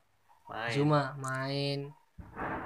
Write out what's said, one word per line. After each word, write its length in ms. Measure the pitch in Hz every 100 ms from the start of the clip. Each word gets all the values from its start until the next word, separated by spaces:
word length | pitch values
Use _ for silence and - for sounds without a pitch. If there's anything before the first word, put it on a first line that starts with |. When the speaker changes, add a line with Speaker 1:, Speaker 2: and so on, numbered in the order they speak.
| _ _ _ _ -
Speaker 1:
Main. 220 | 110 117
Speaker 2:
Zuma, 280 | 135 147 147 135 139
main. 580 | 135 131 135 143 143 139 143 - _ - - - - -